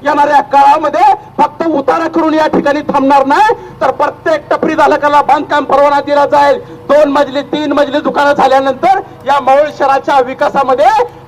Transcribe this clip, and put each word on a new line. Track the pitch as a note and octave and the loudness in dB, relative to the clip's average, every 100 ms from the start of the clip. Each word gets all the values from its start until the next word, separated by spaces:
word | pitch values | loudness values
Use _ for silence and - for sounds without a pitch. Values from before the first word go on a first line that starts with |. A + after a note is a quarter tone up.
येणाऱ्या | C#4 D4 D4 C#4+ | -2 0 2 2
काळामध्ये | C4+ C#4 C#4 D4+ D4+ D4 G#4 G4+ - - | 2 2 4 2 0 2 2 2 -4 -2
फक्त | C#4+ - E4 | -2 -2 -4
उतारा | D4+ C4+ E4 D#4+ | -2 -2 -2 -2
करून | E4 D#4+ | -2 0
या | D#4 D#4 | 0 0
ठिकाणी | - C#4+ C#4+ | 0 -2 -4
थांबणार | D4 C#4 C4+ C#4 C4+ | -2 -2 2 2 2
नाही, | D#4 G#4+ A#4+ - - | 2 0 -2 -8 -6
तर | C#4+ | -4
प्रत्येक | - D4+ - E4+ D#4 - | -2 -4 -4 -4 -4 -4
टपरी | C#4 D#4+ D#4 | -4 -2 0
धारकाला | C#4+ D4 C#4+ C#4+ | 0 0 0 0
बांधकाम | C#4 C#4+ D4 D4 | 2 0 0 -4
परवाना | C#4 C4+ C#4+ C#4+ | 0 2 2 0
दिला | C#4 C#4+ C#4+ | 0 0 2
जाईल. | C#4+ C#4+ B3+ - D#3+ - | 2 2 0 -4 -18 0
दोन | C#4+ D4+ | 2 2
मजली, | C#4+ C#4 C#4 | 0 0 -2
तीन | C#4 - G4+ | -6 -6 -2
मजली | C#4+ C#4+ C#4+ | -2 -2 -2
दुकानं | - B3 C#4+ | -4 -2 0
झाल्यानंतर | D4 C4+ C4 C4+ C4+ E4+ G4 - - B3 | 2 2 2 0 -2 0 0 -2 -12 -2
या | C#4+ | -2
मोहोळ | B3+ C4+ D4+ - | 2 2 2 -2
शहराच्या | C#4 C4+ B3 C#4+ | -2 -2 0 0
विकासामध्ये | B3 C4 C#4+ C#4 C4 B3 E4 G#4+ A#4+ - | -2 -2 -4 -2 -2 2 2 2 -2 -8